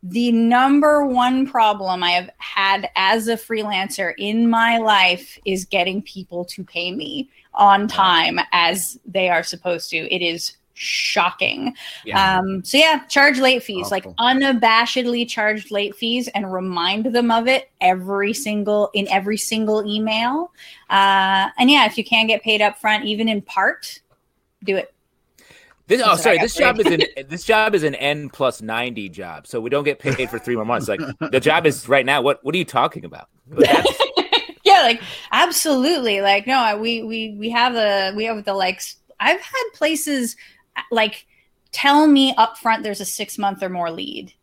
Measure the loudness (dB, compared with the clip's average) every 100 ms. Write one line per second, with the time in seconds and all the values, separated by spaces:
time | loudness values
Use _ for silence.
0 | -6 -2 2 2 4 4 4 4 4 4
1 | 2 2 2 2 0 2 2 2 -2 -2
2 | 2 0 -2 -14 -8 -2 2 0 -2 0
3 | 2 2 0 -4 -4 -6 -4 -4 -4 -4
4 | -6 -4 -4 2 4 4 4 2 2 4
5 | 4 2 -6 -12 -4 -4 -2 -2 -2 -4
6 | -8 -14 -12 -10 -10 -12 -12 -8 -8 -8
7 | -10 -10 -12 _ _ 2 4 6 2 2
8 | 4 4 2 0 0 2 2 0 -6 -10
9 | -8 -2 0 0 -2 -8 -6 -6 -4 -8
10 | -4 -4 -2 -4 -8 -12 _ -14 -8 -4
11 | -2 0 -2 -2 -4 -4 -6 -8 -18 -16
12 | -4 2 2 2 0 -4 -2 4 4 2
13 | 0 2 4 4 2 2 -2 -8 -4 -6
14 | -6 -2 0 2 2 2 4 4 2 0
15 | -2 -2 -4 -2 -2 -2 -4 -6 -6 -6
16 | -4 -4 -4 -6 -6 -6 -4 -4 -2 -2
17 | -2 0 2 0 2 -2 -4 _ 0 0
18 | -2 -4 -2 -4 -4 -4 0 0 0 -2
19 | -2 -2 -2 -6 -4 -4 -2 -2 -2 -4
20 | -2 -2 -2 -4 -6 _ -20 -20 _ 2
21 | 4 4 2 2 0 2 4 6 4 0
22 | -2 0 2 0 0 2 2 0 -2 -2
23 | -2 -4 -2 -4 -6 -2 -2 -2 -12 -18
24 | _ _ _ _ _ _ -4 -4 -4 _
25 | _ _ _ _ _ -20 _ _ _ 2
26 | 4 2 4 2 2 2 2 4 4 4
27 | 0 -4 -12 -12 0 2 4 2 0 -2
28 | -2 -2 -6 -2 -2 -2 -6 -4 -4 -6
29 | -12 -12 -14 -14 -10 -8 -2 -2 -2 -4
30 | -4 -4 -4 -6 -4 -4 -2 -2 -2 -6
31 | -6 -8 0 2 4 4 2 0 0 2
32 | 2 0 2 -2 -2 -4 -2 0 0 -2
33 | -16 -18 -20 _ _ 2 4 6 2 0
34 | -2 -2 0 -2 -2 -4 6 6 6 0
35 | -4 -16 -4 0 2 0 0 2 2 0
36 | 0 0 2 2 2 2 2 0 -2 -4
37 | -4 -8 -8 -8 -4 0 0 2 0 0
38 | -2 -4 -6 -6 -4 -2 -2 -4 -10 -16
39 | _ _ -2 -2 -4 -6 -6 -2 -2 -2
40 | -2 -4 -4 -8 -20 _ _ -14 -4 0
41 | 0 -4 _ _ _ _ _ -6 0 4
42 | 4 4 2 2 0 0 -4 -4 -4 -10
43 | -10 -10 -10 -6 -6 -4 -8 -6 -8 -8
44 | -12 -12 -16 _